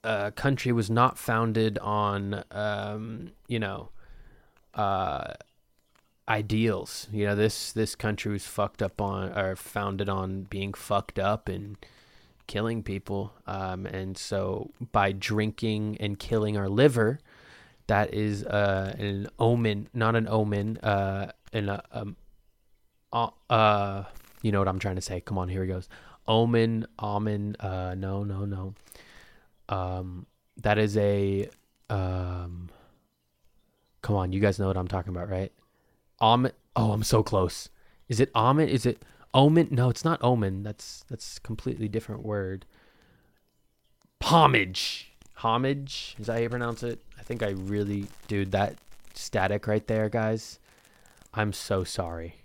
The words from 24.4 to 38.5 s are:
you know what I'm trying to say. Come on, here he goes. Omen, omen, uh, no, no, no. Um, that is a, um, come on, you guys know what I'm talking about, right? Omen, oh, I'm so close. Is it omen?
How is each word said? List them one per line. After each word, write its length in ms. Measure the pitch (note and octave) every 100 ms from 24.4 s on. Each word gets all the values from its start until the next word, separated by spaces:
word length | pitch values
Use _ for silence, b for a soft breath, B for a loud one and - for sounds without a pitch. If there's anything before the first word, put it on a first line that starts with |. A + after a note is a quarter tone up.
you 80 | A2
know 80 | G2+
what 80 | G2
I'm 100 | F#2+
trying 200 | G2 F#2
to 40 |
say. 200 | - F2+
Come 180 | - G2
on, 100 | F2+
here 140 | F#2
he 40 | F#2
goes. 220 | F#2 F#2 B B B -
Omen, 580 | A2+ A#2 A#2 A2+ A2+ A2+ -
omen, 560 | G#2+ G#2 G#2+ G#2 G#2 G#2
uh, 360 | G2 F#2 F#2 F#2+
no, 260 | F#2+ G2
no, 220 | G2+ G2 G2+
no. 300 | G2 F#2+ G2 B B B B B B B B -
Um, 600 | G2 F#2 F#2 F#2 F2+ - _ _ -
that 200 | A2 G#2
is 180 | G#2+ G#2
a, 520 | G2+ G2+ G2 G2 - - _ _ _
um, 800 | G#2 F#2 F#2 F2+ F2+ F2 F2 F2 b b b b _ _ _ _ _ _ _ _ _
come 120 | - G#2
on, 160 | F#2
you 80 | F#2+
guys 200 | G2+ F#2
know 80 | G2
what 100 | F#2+
I'm 100 | F2+
talking 220 | F#2 F2+
about, 180 | F2+ F2+
right? 240 | F#2 F#2+ _ _ _ _ _ _ _
Omen, 300 | A2 A#2+ B2+ - _ -
oh, 160 | A2
I'm 100 | G#2
so 220 | G#2+ A2+
close. 460 | G#2 G2+ F#2 - - b b b b
Is 120 | A2
it 100 | C3+ A#2
omen? 340 | A2+